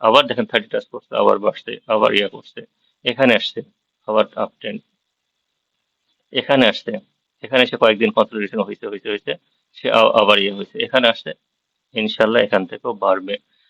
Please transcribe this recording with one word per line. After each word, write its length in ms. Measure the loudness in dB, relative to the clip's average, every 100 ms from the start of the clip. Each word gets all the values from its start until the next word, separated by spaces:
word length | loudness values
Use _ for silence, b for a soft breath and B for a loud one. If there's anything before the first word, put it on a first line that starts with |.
আবার 260 | 0 2 0
দেখেন 200 | -2 -2
থার্টি 220 | -4 -4
টাচ 180 | -8 -8
করছে, 300 | -16 -10 0
আবার 220 | 2 2
বসছে, 420 | 0 -6 -12 -16 -4
আবার 280 | 0 2
ইয়া 140 | 2 -2
করছে, 320 | -6 -20 -20 -20 _ _ _
এখানে 300 | -8 0 2
আসছে, 280 | 2 -2 -10 -16 _ _ _ -4
আবার 180 | -2 -2 -4
আপট্রেন্ড, 440 | -8 -8 -14 -14 -16 _ _ _ _ _ _ _ _ _ _ _ _ _ _
এখানে 340 | -8 0 4 4
আসছে, 260 | 2 -6 -10 -12 _ _ _
এখানে 200 | -4 0
এসে 140 | 0 2
কয়েকদিন 340 | 2 4 0
কনসলিডেশন 500 | 0 -2 -2 -6 -4
হয়েছে, 260 | -6 -6 -12
হয়েছে, 220 | -10 -8
হয়েছে, 240 | -8 -6 -10 _ _ _
সে 180 | -8 0
আ-, 220 | 4 4 4
আবার 180 | 4 4
ইয়ে 140 | 2
হয়েছে, 260 | -4 -10 -8
এখানে 300 | -2 2 2
আসছে, 220 | 0 -8 -16 _ _ _ _ _
ইনশাল্লাহ 500 | -6 -6 0 2 2
এখান 240 | 2 0 -2
থেকেও 260 | -8 -10
বাড়বে। 440 | -2 0 0 -2 -12 -12 _